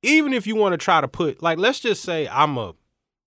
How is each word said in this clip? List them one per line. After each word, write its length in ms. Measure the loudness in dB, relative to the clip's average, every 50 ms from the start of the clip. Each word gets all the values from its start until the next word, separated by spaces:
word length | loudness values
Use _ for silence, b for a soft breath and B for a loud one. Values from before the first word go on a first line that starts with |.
even 320 | 2 4 4 4 4 2 -2
if 120 | -2 -2
you 80 | -2 0
wanna 220 | 2 2 2 0
try 220 | 0 2 2 2 2
to 80 | 2
put, 340 | 0 -4 -2 -2 -2 -2 -2
like, 160 | -2 -2 0 2
let's 200 | 0 0 0 0
just 220 | -2 -4 -4 -2 -4
say 240 | -6 -4 -4 -4
I'm 300 | -4 0 0 2 2 2
a, 160 | -4 -6 -8 -10 _ _ _ _ _ _ _ _ _ _